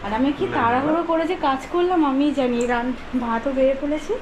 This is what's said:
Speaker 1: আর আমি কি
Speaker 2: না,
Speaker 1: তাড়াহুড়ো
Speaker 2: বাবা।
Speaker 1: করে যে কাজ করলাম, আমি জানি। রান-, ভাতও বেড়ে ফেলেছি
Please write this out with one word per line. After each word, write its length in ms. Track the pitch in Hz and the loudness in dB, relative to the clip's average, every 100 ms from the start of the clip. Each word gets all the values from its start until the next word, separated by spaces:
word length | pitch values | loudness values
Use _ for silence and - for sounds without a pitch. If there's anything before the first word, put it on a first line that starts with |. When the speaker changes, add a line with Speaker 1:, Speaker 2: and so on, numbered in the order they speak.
Speaker 1:
আর 80 | 202 220 | -4 0
আমি 100 | 269 294 | 0 0
কি 80 | 370 | -2
Speaker 2:
না, 60 | 294 | 0
Speaker 1:
তাড়াহুড়ো 440 | 233 247 285 320 | 2 2 2 0
Speaker 2:
বাবা। 80 | 330 | 0
Speaker 1:
করে 140 | 330 320 | 0 0
যে 40 | 370 294 | 0 0
কাজ 140 | 269 - | 0 -2
করলাম, 260 | 349 359 359 294 | 0 2 2 2
আমি 140 | 269 294 269 | 2 0 2
জানি। 200 | 254 240 240 | 0 0 0
রান-, 240 | 240 247 247 - 254 | 0 -2 -6 -4 -4
ভাতও 260 | 233 226 277 262 | -2 -2 -2 2
বেড়ে 180 | 262 269 | 2 2
ফেলেছি 320 | 285 302 294 440 | -2 -4 -4 -6